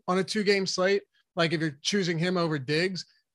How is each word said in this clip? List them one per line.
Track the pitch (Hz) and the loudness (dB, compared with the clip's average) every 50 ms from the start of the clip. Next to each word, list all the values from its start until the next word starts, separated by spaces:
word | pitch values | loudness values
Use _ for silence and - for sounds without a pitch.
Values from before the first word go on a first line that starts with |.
| _ | _
on | - 180 190 | -2 0 0
a | 185 | 0
two-game | - - 214 202 196 202 196 190 | 0 -2 0 2 2 2 2 0
slate, | 180 - - 185 190 196 202 - _ _ _ _ _ _ | -2 -2 0 2 2 2 0 -2 _ _ _ _ _ _
like | 175 165 165 | 0 0 0
if | 170 156 | 0 -2
you're | 160 160 139 - | -2 -4 -6 -6
choosing | - - 202 208 185 165 170 156 | -4 0 0 0 0 0 0 0
him | 175 180 185 | 0 0 0
over | 180 170 160 156 | 0 0 0 -2
Diggs, | 143 127 123 151 160 175 196 185 160 - - _ _ _ _ | -2 -2 0 0 0 0 0 -2 -6 -10 -14 _ _ _ _